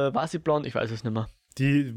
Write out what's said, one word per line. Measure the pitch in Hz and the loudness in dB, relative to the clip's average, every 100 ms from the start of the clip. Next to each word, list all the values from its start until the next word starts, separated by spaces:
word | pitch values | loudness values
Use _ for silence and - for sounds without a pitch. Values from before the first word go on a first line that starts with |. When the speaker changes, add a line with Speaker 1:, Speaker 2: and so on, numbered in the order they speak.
| 139 | 2
Speaker 1:
war | 131 165 | 0 -2
sie | 170 | -2
blond? | 160 151 143 | 0 0 0
Ich | |
weiß | - 113 | -2 -2
es | 113 | -4
nicht | 117 | -4
mehr. | 110 110 - _ - | -2 -4 -10 _ 0
Speaker 2:
Die, | 135 143 135 | 4 4 2